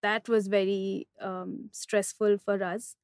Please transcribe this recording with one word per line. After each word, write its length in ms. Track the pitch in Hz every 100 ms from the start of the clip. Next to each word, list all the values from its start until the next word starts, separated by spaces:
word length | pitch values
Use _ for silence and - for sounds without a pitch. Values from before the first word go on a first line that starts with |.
that 280 | 208 220 220
was 180 | 226 196
very, 600 | 202 190 196 190 196 - _
um, 500 | 190 185 185 190 214
stressful 640 | - - 208 202 - 214 202
for 260 | - 202
us 320 | 185 190 - -